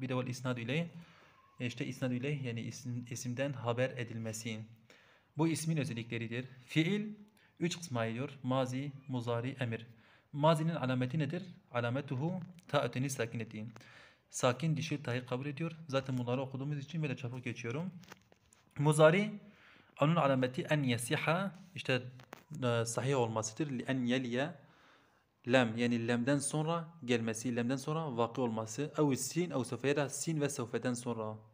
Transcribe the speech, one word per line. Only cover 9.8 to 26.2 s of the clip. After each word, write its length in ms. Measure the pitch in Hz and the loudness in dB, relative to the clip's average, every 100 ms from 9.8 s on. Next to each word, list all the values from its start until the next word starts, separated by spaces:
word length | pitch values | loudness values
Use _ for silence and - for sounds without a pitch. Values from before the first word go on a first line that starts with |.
| - - - - _ | -8 -20 -20 -20 _
Mazinin 420 | 147 156 160 160 | 2 4 6 2
alameti 440 | 165 127 127 127 127 | 0 0 0 0 0
nedir? 240 | 139 175 - - _ | -2 -2 -8 -16 _
Alametuhu 680 | 120 120 131 143 127 160 185 165 - - | -2 0 0 -2 -2 -2 -4 -8 -14 0
ta'ateni 420 | 147 123 127 139 | 2 2 0 -2
sakineti. 560 | 135 117 120 107 107 107 - - - - _ _ | -2 -4 -4 -8 -8 -12 -14 -20 -20 -20 _ _
Sakin 460 | - 127 123 165 151 | 2 4 4 2 0
dişil 280 | - 147 | 0 -4
ta'yı 220 | 135 123 123 | -2 -4 -2
kabul 200 | 127 143 | -4 -4
ediyor. 260 | 139 165 165 - | -6 -6 -8 -2
Zaten 300 | 131 135 127 | 0 0 -2
bunları 220 | 120 127 | 0 0
okuduğumuz 380 | 131 131 139 147 | -2 -4 -4 -4
için 240 | 147 170 | -4 -2
böyle 140 | 151 127 | -2 -2
çabuk 280 | 123 127 | -6 -6
geçiyorum. 460 | 123 113 117 139 185 - - - _ _ _ _ _ - | -6 -6 -4 -4 -4 -8 -16 -20 _ _ _ _ _ 2
Muzari, 540 | 147 151 156 185 214 - - - - - _ - | 6 10 10 10 2 -4 -14 -20 -20 -20 _ 2
onun 160 | 147 170 | 4 6
alameti 460 | 139 131 127 131 | 6 4 2 0
en 200 | - 151 | 0 2
yesiha, 720 | 131 117 - 151 - 170 196 - - | 2 0 0 0 2 0 0 -6 -16
işte, 280 | 127 - 127 - - - - - 156 | -8 0 0 0 -14 -18 -20 -14 -2
e, 220 | 127 117 | 2 2
sahih 340 | 113 - 127 139 | 2 0 2 2
olmasıdır. 520 | 113 110 - - 151 | 2 0 -2 -2 -4
Li 120 | 123 | -4
en 220 | 123 131 | -2 0
yeliye 500 | 120 131 123 120 151 - - - - - _ _ _ _ 120 | 2 2 0 -2 -2 -6 -18 -20 -20 -20 _ _ _ _ 4
lem, 240 | 127 113 113 | 6 6 4
yani 320 | 120 120 117 | 2 2 2
lemden 300 | 120 | 2